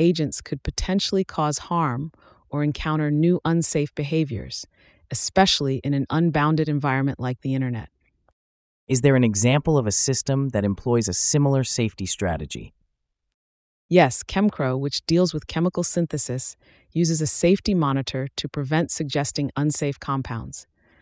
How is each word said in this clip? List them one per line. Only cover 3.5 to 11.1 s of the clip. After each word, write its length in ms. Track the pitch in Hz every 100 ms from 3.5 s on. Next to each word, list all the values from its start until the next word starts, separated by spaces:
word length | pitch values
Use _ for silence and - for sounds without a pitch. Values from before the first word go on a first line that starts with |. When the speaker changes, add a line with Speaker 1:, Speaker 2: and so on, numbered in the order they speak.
| 170 160 156 147
Speaker 1:
behaviors, 720 | - 143 160 147 113 131 - - _ _ _ _
especially 640 | 127 - - 190 - 139 135
in 100 | 143
an 120 | 139 131
unbounded 580 | 160 170 147 147 156 156
environment 520 | 147 139 131 139 131
like 200 | 127 123
the 120 | 135
internet. 340 | 131 127 117 - _ _ _ _ _ _ _ _ _ -
Speaker 2:
Is 140 | 127
there 140 | 139 131
an 80 |
example 540 | 120 98 120 147 165 147
of 80 | 107
a 60 |
system 560 | - - 131 - 135 139
that 160 | 107
employs 420 | 101 95 - 120
a 80 | 107